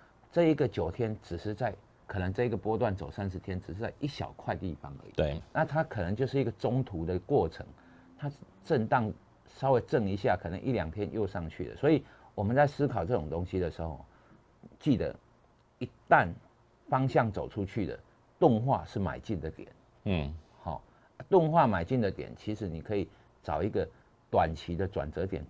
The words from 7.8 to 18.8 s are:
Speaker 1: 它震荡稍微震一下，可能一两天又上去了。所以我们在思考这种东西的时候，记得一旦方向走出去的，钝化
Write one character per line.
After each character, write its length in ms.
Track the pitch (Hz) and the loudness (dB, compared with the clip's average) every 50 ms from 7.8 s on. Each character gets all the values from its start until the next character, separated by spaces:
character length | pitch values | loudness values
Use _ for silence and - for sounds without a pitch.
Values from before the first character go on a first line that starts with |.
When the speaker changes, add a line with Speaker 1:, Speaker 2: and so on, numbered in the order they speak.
| - - - - - - - - 147 | -20 -20 -20 -20 -20 -20 -16 -10 -10
Speaker 1:
它 80 | 143 143 - - - - - - | -10 -10 -10 -16 -20 -20 -10 -2
震 220 | - 165 123 110 | 0 2 2 2
荡 260 | 110 135 127 113 107 - - - _ _ _ _ | 2 2 2 2 0 -4 -8 -14 _ _ _ _
稍 260 | - - - 139 135 135 | -20 -10 -2 2 4 4
微 80 | 117 - | 4 4
震 240 | - 156 131 107 | 2 0 2 2
一 100 | 95 98 | 2 0
下， 180 | 101 - 120 95 90 | 0 2 2 0 0
可 80 | - 85 | 0 -4
能 100 | 87 - - | -6 -4 -2
一 100 | 131 123 | -2 0
两 180 | 101 82 80 | 0 0 -2
天 220 | 80 104 104 - - | -4 -4 -4 -4 -2
又 140 | 110 104 | -2 -2
上 200 | 95 - 90 82 80 | -2 -4 -6 -8 -8
去 200 | - - 90 - | -8 -8 -8 -8
了。 80 | - | -6
所 140 | - - 151 | 0 4 4
以 120 | 160 139 - - - - - - - | 4 4 2 -2 -20 -20 -20 -12 -6
我 80 | - 101 | -2 0
们 140 | 101 120 | 2 4
在 100 | 139 147 | 4 4
思 220 | 139 - - 147 135 | 4 4 0 0 0
考 160 | - 101 85 | 0 0 0
这 80 | 87 123 | 0 0
种 160 | 98 76 76 | 0 0 -2
东 160 | 76 85 90 | -4 -4 -4
西 140 | 87 - 92 | -2 -2 -2
的 120 | 90 80 | -2 -2
时 120 | - - 82 | -4 -4 -6
候， 200 | 82 73 62 - - - _ _ - - - _ _ _ _ - - - - | -6 -6 -8 -12 -18 -20 _ _ -20 -20 -20 _ _ _ _ -20 -20 -14 -4
记 180 | - 151 127 | 2 2 2
得 180 | 95 85 71 - - _ _ _ _ _ _ _ _ _ _ _ - | 2 2 -2 -4 -8 _ _ _ _ _ _ _ _ _ _ _ -10
一 100 | 127 - - _ _ - | -10 -10 -10 _ _ 6
旦 200 | 170 151 113 85 85 - - - _ _ _ _ _ _ _ - | 6 6 6 4 -2 -8 -14 -20 _ _ _ _ _ _ _ 0
方 180 | 135 131 135 | 2 2 2
向 240 | 127 - 156 120 110 | 4 4 2 2 2
走 160 | 98 101 65 | 0 -4 -6
出 200 | - - 107 98 | -6 -4 -4 -4
去 180 | 90 - 113 95 | -4 -2 -4 -4
的， 140 | 69 58 - - _ _ _ _ _ _ - | -4 -6 -8 -14 _ _ _ _ _ _ 6
钝 200 | 180 151 117 107 | 6 6 6 6
化 240 | 117 139 127 90 | 2 2 0 0